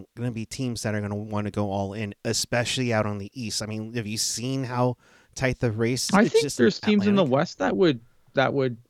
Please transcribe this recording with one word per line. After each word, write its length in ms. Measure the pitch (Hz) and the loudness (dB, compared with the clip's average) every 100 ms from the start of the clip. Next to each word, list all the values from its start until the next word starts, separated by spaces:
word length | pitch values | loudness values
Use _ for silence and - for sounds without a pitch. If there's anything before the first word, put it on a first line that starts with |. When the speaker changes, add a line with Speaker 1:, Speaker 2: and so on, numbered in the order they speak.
| 95 | -8
Speaker 1:
gonna 160 | - 123 | -8 -6
be 140 | 113 | -6
teams 380 | 110 - 127 113 | -8 -6 -4 -4
that 120 | 113 | -4
are 60 | 107 | -2
gonna 140 | 104 | -4
wanna 360 | 104 107 104 104 | -4 -4 -4 -2
go 200 | 104 104 | -2 -2
all 240 | 101 98 | -2 -4
in, 200 | 104 104 - 117 | -4 -8 -6 -4
especially 680 | 110 - 120 117 - 123 | -2 0 -2 0 0 0
out 140 | 110 107 | 2 0
on 100 | 104 | -4
the 140 | 101 | -8
East. 300 | 135 110 - | -10 -8 -6
I 40 | 107 | -6
mean, 280 | 110 110 | -6 -6
have 120 | 120 104 | -6 -4
you 120 | 107 | -4
seen 460 | - - 123 135 | -4 -4 -4 -4
how 340 | 123 123 127 120 _ _ _ | -4 0 0 0 _ _ _
tight 260 | - 131 127 | -4 -2 0
the 120 | 123 | -2
race? 400 | 110 117 127 - | 0 0 0 2
Speaker 2:
I 120 | 190 | 4
Speaker 1:
It's 80 | 247 | 6
Speaker 2:
think 100 | 440 | 4
Speaker 1:
just 160 | 453 - | 2 4
Speaker 2:
there's 200 | 233 - | 4 4
teams 260 | - 208 196 | 2 2 4
in 80 | |
the 80 | 202 | 4
Speaker 1:
Atlantic. 100 | 151 | 4
Speaker 2:
West 260 | 135 175 - | 2 0 -2
that 140 | 185 | -2
would, 260 | 196 180 120 - _ _ | 4 4 2 -4 _ _
that 180 | 139 127 | 0 2
would 240 | 139 131 113 | 2 -2 -4